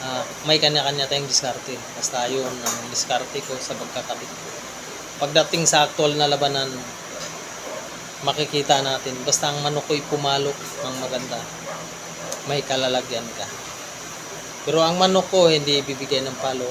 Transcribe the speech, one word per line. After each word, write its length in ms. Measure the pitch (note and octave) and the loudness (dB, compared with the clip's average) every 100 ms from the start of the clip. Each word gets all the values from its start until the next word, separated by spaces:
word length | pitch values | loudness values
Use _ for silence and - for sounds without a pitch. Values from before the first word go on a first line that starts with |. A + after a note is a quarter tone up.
Ah, 160 | C3 B2+ B2 - | -2 -4 -4 -4
may 160 | D3+ D#3 | 2 4
kanya-kanya 480 | D3+ D3+ C#3 C#3+ C#3 | 6 4 2 0 0
tayong 240 | C#3+ C#3 | 0 2
diskarte. 480 | - C3+ A#2+ B2+ B2 A#2 A#2+ | 0 0 -4 -6 -8 -8 -6
Basta 320 | A#2 B2+ B2 | -4 -2 0
yun 160 | C3 | 0
ang 340 | B2+ B2 A#2+ A#2 A#2+ | -2 -2 -4 -4 -4
diskarte 480 | B2 - B2 B2+ C#3+ C3 | -4 0 0 -2 -6 -6
ko 80 | B2+ | -6
sa 160 | - | -6
pagkakabit 560 | A#2+ B2+ B2+ - A#2 - | -6 -6 -6 -6 -8 -8
ko. 200 | - - - - - - - - - | -10 -10 -10 -12 -12 -12 -12 -12 -4
Pagdating 400 | C#3+ D#3 D3+ E3+ | 4 4 4 4
sa 240 | D#3+ D#3+ D3 | 4 6 4
aktual 320 | - D3+ D3 | 4 2 4
na 80 | D3 | 2
labanan, 400 | C#3+ C#3 C#3 C3+ B2+ B2 - - - - - - - - - - - - - C#3+ | 4 2 0 -2 -6 -8 -10 -10 -10 -8 -10 -12 -10 -8 -8 -10 -12 -12 -6 -2
makikita 560 | C#3 D3 D3 C#3 C#3 | 0 0 0 4 4
natin. 320 | C3+ C3 C3+ B2+ | 4 -2 -4 -4
Basta 240 | B2+ D3 D3+ | 0 2 2
ang 160 | D3 | 0
manok 240 | D3 D3 - | 0 0 0
ko'y 160 | D3+ C#3 | 0 2
pumalo 400 | D3 C#3+ C#3 C#3+ | 0 2 2 2
ng 440 | C#3 - - C3 C3 | -2 -8 -6 -6 -4
maganda, 400 | B2+ B2+ B2 A#2 - - - - - - - - - - - | -4 -4 -4 -6 -8 -10 -8 -8 -10 -12 -12 -10 -8 -8 -2
may 80 | C#3+ - | -2 0
kalalagyan 560 | C3 C3 B2+ B2+ A#2+ A#2 G#2+ | 0 2 2 0 -6 -6 -8
ka. 80 | G2+ G2+ - - - - - - - - - - - | -8 -8 -10 -10 -12 -12 -12 -12 -10 -12 -12 -6 2
Pero 160 | D#3 | 4
ang 160 | D#3+ F3 | 6 6
manok 320 | F#3+ F#3+ F3+ | 6 6 6
ko, 160 | F#3+ E3+ | 8 8
hindi 320 | D#3 C#3+ C#3+ | 8 4 2
bibigay 400 | C3+ C3 C3+ C3+ C3+ | 2 -4 0 0 0
ng 80 | B2+ | -2
palo. 240 | C3+ C3 B2+ | -2 -2 -4